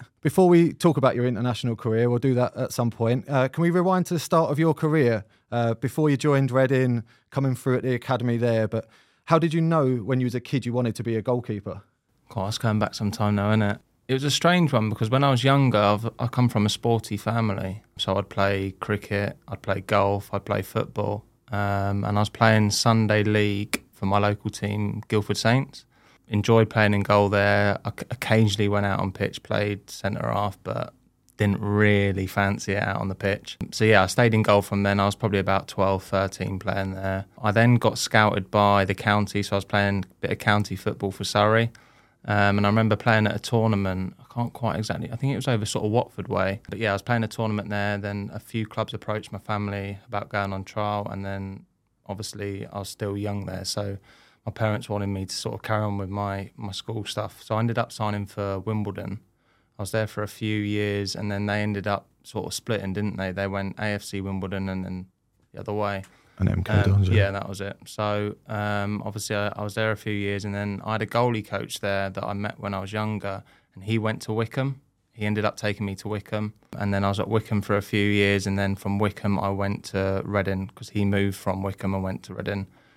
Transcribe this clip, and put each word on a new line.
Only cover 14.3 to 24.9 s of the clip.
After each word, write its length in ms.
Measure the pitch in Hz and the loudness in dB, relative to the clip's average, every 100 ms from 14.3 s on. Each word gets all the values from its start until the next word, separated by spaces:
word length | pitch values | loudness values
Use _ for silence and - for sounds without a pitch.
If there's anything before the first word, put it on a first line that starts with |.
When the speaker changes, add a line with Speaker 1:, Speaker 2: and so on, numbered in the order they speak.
Speaker 2:
strange 420 | - 170 180 160 | 2 4 4 4
one 160 | 120 107 | 2 0
because 200 | 95 113 | 0 0
when 140 | 131 | 2
I 80 | 139 | 4
was 140 | 123 | 4
younger, 340 | 135 139 131 107 | 4 4 6 4
I've, 320 | 101 104 113 - | 4 2 -2 -4
I 80 | 123 | -4
come 220 | - 120 | 2 4
from 180 | 110 104 | 4 2
a 20 | |
sporty 480 | - 120 113 - 104 | 0 0 0 -2 -6
family. 680 | 110 117 110 98 95 104 _ - | -2 0 0 -2 -6 -8 _ -8
So 200 | - 95 | -2 -2
I'd 120 | 98 | -2
play 440 | - 98 98 98 - | 0 0 2 -4 -6
cricket, 560 | - 104 - 101 101 - - | -4 -4 -2 -2 -2 -6 -12
I'd 160 | - | -10
play 200 | - 98 | -4 -4
golf, 480 | - 104 98 101 - | 2 2 4 0 -2
I'd 120 | 101 | -6
play 180 | - 101 | -2 -4
football. 640 | 95 113 110 107 104 104 - _ - | -2 -4 -4 -4 -4 -4 -10 _ -8
Um, 500 | 104 101 101 98 101 | -4 0 0 0 -2
and 160 | 104 104 | 0 0
I 20 | |
was 80 | 107 | 0
playing 420 | - 113 107 104 | 4 6 6 4
Sunday 520 | - 120 113 107 107 | 4 4 4 4 2
League 600 | 104 107 104 101 107 - - | 2 2 2 0 -4 -8 -10
for 140 | - 98 | -6 0
my 120 | 101 | 2
local 320 | 104 101 107 | 2 0 -6
team, 520 | - 104 104 104 | -6 -4 -2 -2